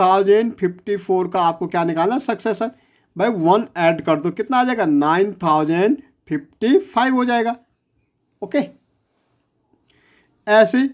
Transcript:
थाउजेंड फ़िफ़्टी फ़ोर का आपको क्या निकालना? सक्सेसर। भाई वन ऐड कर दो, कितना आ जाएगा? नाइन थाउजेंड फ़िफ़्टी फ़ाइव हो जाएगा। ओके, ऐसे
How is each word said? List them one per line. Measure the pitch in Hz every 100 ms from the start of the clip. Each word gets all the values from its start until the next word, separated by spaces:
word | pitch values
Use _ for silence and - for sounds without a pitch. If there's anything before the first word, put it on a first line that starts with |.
थाउजेंड | 185 190 196 208 233
फ़िफ़्टी | - 180 180 - 202
फ़ोर | - 185 180
का | 185
आपको | 170 165 175
क्या | 175
निकालना? | 170 160 180 254
सक्सेसर। | - 220 233 202 226 - _ _ _ 170
भाई | 220
वन | 208 165 202 - -
ऐड | 165 165
कर | 165 156
दो, | 170
कितना | - 214 254
आ |
जाएगा? | 254 233 170
नाइन | 143 147 170 202 190
थाउजेंड | 170 156 151 165 208 285 - _ -
फ़िफ़्टी | 151 - - 226 302
फ़ाइव | - 233 262
हो | 254
जाएगा। | 247 240 226 247 _ _ _ _ _ _ _ -
ओके, | 202 285 - - _ _ _ _ _ _ _ _ _ _ _ _ _ _ _ _ -
ऐसे | 214 220 254 269